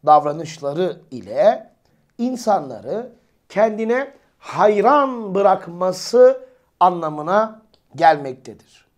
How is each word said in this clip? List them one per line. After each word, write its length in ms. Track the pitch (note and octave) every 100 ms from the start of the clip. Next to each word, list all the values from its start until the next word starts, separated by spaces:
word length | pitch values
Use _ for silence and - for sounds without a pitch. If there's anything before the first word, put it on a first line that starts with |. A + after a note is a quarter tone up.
| D3+
davranışları 960 | D3+ D3 D3+ D#3+ - C#3+ D3 F3+ - _
ile 600 | B2 G2 B2 F#3 B3+ - _ _ _ _ -
insanları 920 | A#3+ B3+ - F#3+ C#3+ A2+ A#2+ F#3+ A#3+ _ _ _ _
kendine 640 | F#3+ A3 G#3+ A3+ B3 C#4 _ _ _
hayran 960 | - C#3 G3+ G#3 G#3 D4 C#4 B3 G#3+ F#3
bırakması 1120 | G3+ F#3 E3+ F3 F#3 F3+ - A#3+ B3+ C4 - _ _ _
anlamına 840 | F3+ F3 D#3+ D3+ D#3 G3 A3 A3 _ _ _ C3+
gelmektedir. 880 | D#3+ D3+ C#3 C3 A#2+ G#2 _ _ _